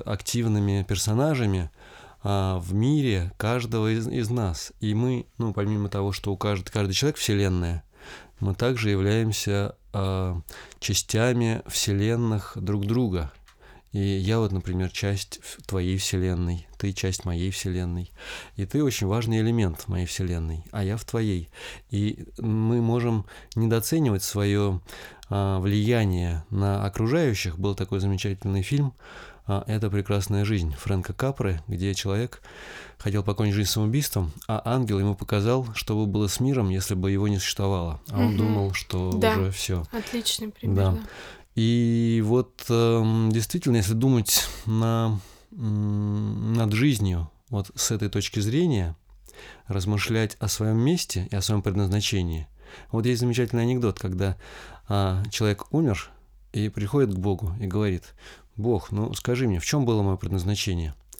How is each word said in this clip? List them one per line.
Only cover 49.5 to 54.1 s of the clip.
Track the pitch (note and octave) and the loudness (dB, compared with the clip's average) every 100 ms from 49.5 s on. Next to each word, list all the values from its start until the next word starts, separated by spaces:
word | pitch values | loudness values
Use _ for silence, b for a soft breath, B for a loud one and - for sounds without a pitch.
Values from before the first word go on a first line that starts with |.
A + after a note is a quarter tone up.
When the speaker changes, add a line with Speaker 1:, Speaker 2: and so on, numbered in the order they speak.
| B - | B -4
Speaker 1:
размышлять | G2+ F#2 G#2 - A2+ A2 - | -2 0 0 2 0 0 -2
о | G#2 | -4
своем | - A2 A2 | 0 2 4
месте | B2+ E3+ - F#2 F2+ | 4 2 0 -4 -2
и | G2+ | -2
о | |
своем | F2+ G#2 | 0 0
предназначении. | G2 F#2+ F#2+ G2+ G#2 G2+ F2 D#2+ D#2 - B B B | 2 0 2 2 0 0 0 -2 -8 -14 B B B
Вот | A2+ A2+ | 0 2
есть | A#2+ | 2
замечательный | B2 A#2+ A#2+ A#2+ | 2 2 2 2
анекдот, | A#2 B2+ A#2 F#2 | 2 2 0 0
когда, | G2 | -4